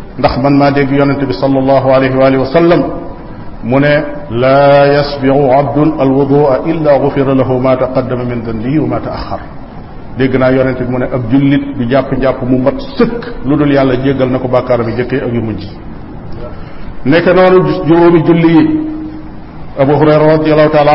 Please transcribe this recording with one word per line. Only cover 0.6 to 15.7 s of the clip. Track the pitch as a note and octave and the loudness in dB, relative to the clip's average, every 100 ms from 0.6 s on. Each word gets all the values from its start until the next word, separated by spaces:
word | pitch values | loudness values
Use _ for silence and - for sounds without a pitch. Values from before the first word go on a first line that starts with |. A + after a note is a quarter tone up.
| C#3+ | 2
dégg | C#3 C3+ | 2 0
Yonent | C#3 C#3+ C3 | 2 0 0
bi | C3 | -2
sallallahu | - C#3 C3+ C3 C3+ C3 | -2 0 0 2 2 4
alayhi | C3 C3 C3 | 2 2 2
wa | C3+ | 2
alihi | C3+ | 2
wa | C3 | 0
sallam | E3+ E3+ F3 - - - - - - - - | 2 4 2 0 -6 -10 -14 -14 -14 -14 -10
mu | A2 C3 | -2 0
ne, | D3 D3 - - - | 2 0 -2 -8 -6
'لا | A#2 C3 C#3 C#3+ C#3+ C#3+ C#3+ | 0 2 4 4 4 4 2
يسبغ | C#3 C#3+ C3 C#3 C#3 | 0 -2 0 2 2
عبد | C3+ C#3+ C#3+ D#3 D3+ | 2 2 0 0 0
الوضوء | C3+ C3+ C#3 C#3 D3 C3 D#3+ | 0 2 2 2 2 0 -2
إلا | D#3+ D3+ C3+ | -2 2 2
غفر | C#3 C#3 C3+ | 2 0 0
له | C3+ B2 B2+ | 0 0 0
ما | C3 | 0
تقدم | B2+ B2+ C3 A#2 B2 B2 | 0 0 -2 -4 -4 -6
من | A#2+ | -6
ذنبه | A2 A2 A#2+ D3+ | -6 -6 -2 -2
وما | C3 A#2 | -2 -4
تأخر.'" | - - - G2 - - - - - - - - | -6 -8 -8 -10 -12 -16 -16 -16 -16 -16 -10 -4
Dégg | C3 C3 | -2 2
naa | B2+ | 2
Yonent | C3 C3 B2+ | 2 0 -2
bi | B2 | -4
mu | B2+ | -4
ne, | |
"Ab | B2+ C3 A2+ | -4 -4 0
jullit | C3+ C#3 C#3+ - - | 2 2 0 -2 -6
du | A#2+ | -2
jàpp | C3+ B2+ | 0 0
njàpp | C3 C3 - | -2 -2 -2
mu | B2 C3 | -2 0
mat | C3 - - - | 0 -2 -4 -2
sëkk | A#3 - - - | -2 -2 -8 -6
lu | C3 C#3+ | -2 0
dul | D3 | 2
Yàlla | C#3 C3+ B2 | 2 2 0
jéggal | C3+ C3 B2+ | 0 0 0
na | B2+ | -2
ko | B2+ | 0
bàkkaaram | B2 B2 A#2+ A2+ | 0 0 -2 -2
yi | G#2+ | -4
jëkkee | A#2+ C3 | -4 -4
ak | A#2+ | -4
yu | A#2 | -4
mujj." | A2 F#2+ F#2+ | -4 -6 -10